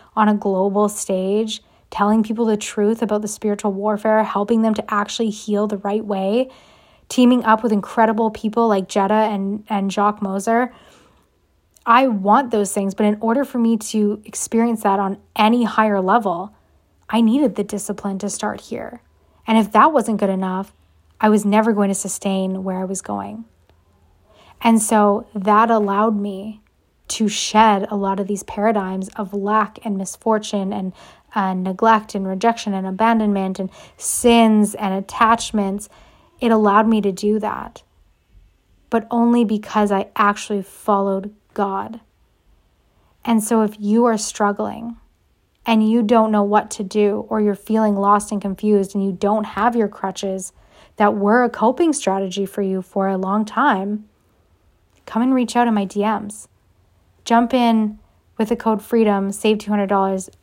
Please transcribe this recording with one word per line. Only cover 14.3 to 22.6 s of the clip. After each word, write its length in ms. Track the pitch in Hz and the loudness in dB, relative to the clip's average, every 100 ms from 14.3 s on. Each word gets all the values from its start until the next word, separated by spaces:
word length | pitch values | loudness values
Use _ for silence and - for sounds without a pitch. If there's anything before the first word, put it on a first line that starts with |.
| - - 226 233 226 | -12 -2 0 0 0
that 160 | 214 196 | 0 0
on 180 | 196 196 _ - | -2 -6 _ 0
any 280 | 214 240 | 2 4
higher 380 | 220 - 220 202 | 2 2 2 2
level, 520 | 185 226 208 170 202 - _ _ _ _ - | 2 2 0 -4 -8 -14 _ _ _ _ -4
I 120 | 220 | 0
needed 340 | 226 262 277 190 | 2 2 0 -2
the 80 | |
discipline 560 | 202 202 - 196 202 190 | -6 -8 -8 -8 -8 -6
to 100 | 202 | -8
start 320 | - 214 208 | -6 -8 -8
here. 400 | - 233 - 240 _ _ _ _ - | -12 -12 -12 -16 _ _ _ _ 0
And 100 | 226 | 2
if 140 | 208 | 4
that 200 | 208 285 | 4 4
wasn't 280 | 302 220 208 | 4 0 -2
good 100 | 196 | -2
enough, 440 | 190 190 185 196 _ _ _ _ _ | -2 -4 -6 -8 _ _ _ _ _
I 100 | 214 | 2
was 140 | 214 202 | 2 4
never 280 | 214 220 | 2 2
going 160 | 208 196 | 2 0
to 60 | 190 | -2
sustain 680 | 190 - 202 190 190 190 | -6 -6 -4 -2 -2 -4